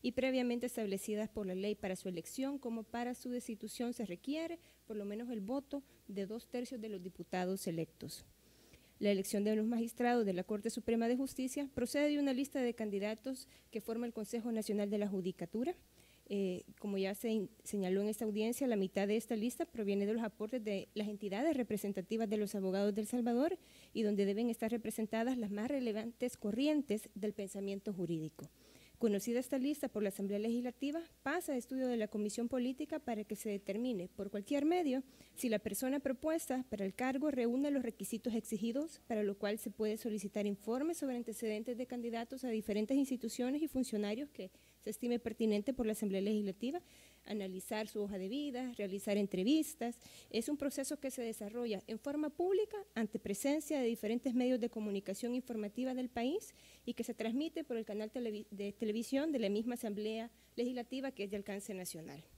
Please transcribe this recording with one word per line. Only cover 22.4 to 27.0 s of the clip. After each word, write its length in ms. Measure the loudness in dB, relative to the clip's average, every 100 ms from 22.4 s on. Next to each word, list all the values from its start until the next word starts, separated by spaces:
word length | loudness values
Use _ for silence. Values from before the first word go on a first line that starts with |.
| 0
abogados 400 | 0 2 4 4
de 80 | 2
El 60 | 0
Salvador 500 | 0 2 4 4 0 -8 -20 -6
y 100 | 0
donde 220 | 2 4
deben 260 | 4 4 2
estar 180 | 0 0
representadas 680 | 0 -2 -2 -2 0 0 0
las 100 | -2
más 200 | -2 0
relevantes 680 | 0 0 -2 -4 -2 -4 -2
corrientes 720 | -2 2 4 4 2 -2